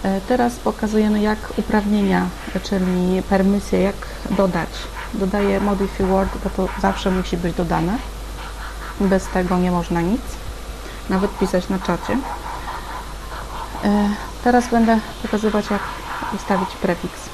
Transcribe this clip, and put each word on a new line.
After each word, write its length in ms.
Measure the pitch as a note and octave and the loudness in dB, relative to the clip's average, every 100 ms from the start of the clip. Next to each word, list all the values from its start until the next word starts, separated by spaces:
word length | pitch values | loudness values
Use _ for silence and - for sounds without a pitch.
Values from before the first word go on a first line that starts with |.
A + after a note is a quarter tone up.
E, 180 | G3 G3 | 0 -2
teraz 340 | - B3 A#3+ A#3+ | 0 2 2 0
pokazujemy, 640 | G#3+ G#3+ G#3+ G#3+ G#3+ G#3+ | -4 -2 0 4 4 4
jak 160 | G#3 G#3+ - - | 2 0 -2 -4
uprawnienia, 680 | G#3 G#3+ G3+ G#3 G3 F#3 F3+ - - F#3 | 2 2 4 4 4 4 2 -4 -6 -6
czyli 600 | - G3 F#3 F#3 F3+ F#3 | -2 0 2 2 4 2
permisje, 580 | F#3 G3 G3 G3+ G3 F#3 | 2 4 4 2 2 2
jak 140 | F#3+ G3+ - - - | 2 0 -10 -10 -2
dodać. 400 | F#3+ G3 F3 D#3 - - - - | 2 4 2 -4 -6 -10 -10 -8
Dodaję 460 | A3 F#3+ G3+ G3+ G3 | -2 0 2 2 2
modify 460 | G3+ G3 G3 - F#3+ | 2 0 0 0 2
word, 240 | F#3+ F#3+ - | 2 2 -2
bo 60 | G3 | -4
to 240 | - F#3 - | -2 -2 0
zawsze 300 | G3 F#3+ G3 | 0 0 0
musi 260 | F#3 F3+ F3 | 0 0 -2
być 180 | F3 E3 | -2 -2
dodane. 420 | E3+ E3 E3 A#3+ - - - - - - - - - - | 0 2 0 -2 -4 -10 -10 -10 -10 -10 -10 -10 -10 0
Bez 280 | G3 F#3+ - | 4 4 2
tego 300 | F#3 F3+ F3+ | -2 2 2
nie 140 | F3+ | 4
można 300 | F3 E3+ E3+ | 2 0 0
nic, 200 | E3+ B3 - - - - - - - - - | 2 0 -2 -8 -10 -10 -10 -10 -10 -12 -2
nawet 280 | F#3+ G3 - | 0 0 0
pisać 320 | F#3+ F#3 F3+ | 2 2 0
na 100 | F#3+ | -2
czacie. 380 | - E3+ - G#3+ D4 - - - - - - - - - - - - - - - | 0 -2 0 -2 -2 -6 -8 -8 -8 -8 -8 -10 -10 -10 -10 -10 -8 -8 -8 -2
E, 260 | G#3 G#3 G#3 G#3 - - | 2 4 2 0 -6 0
teraz 240 | B3 B3 A#3+ | 4 4 6
będę 320 | A#3 A3+ A3 - - | 4 6 4 2 -8
pokazywać, 440 | G#3+ G#3 G#3+ G#3 G3+ | -2 0 2 2 0
jak 120 | G3+ - - - - - G3+ | -2 -2 -8 -8 -6 -4 -6
ustawić 340 | - F#3+ F#3+ | 0 0 0
prefiks. 500 | - F#3 E3+ F3+ - - | -2 -2 -2 -4 -8 -14